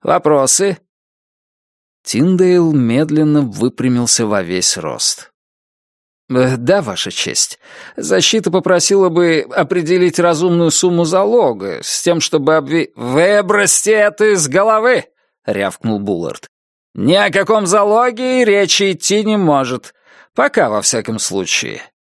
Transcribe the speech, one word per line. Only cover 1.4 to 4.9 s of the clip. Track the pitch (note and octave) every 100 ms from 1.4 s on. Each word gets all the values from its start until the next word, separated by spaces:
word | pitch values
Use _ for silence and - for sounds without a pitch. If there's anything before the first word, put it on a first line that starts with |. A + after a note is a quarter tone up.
| _ _ _ _ _ _
Тиндейл | - G#2 E3 F#3 F#3 F3+ E3
медленно | D3 A#2+ B2 D#3 D3+ D#3 D3
выпрямился | C3 G2 B2 - C3 B2 A#2+ - A2
во | G2+
весь | F2 F2+ - -
рост. | D#2+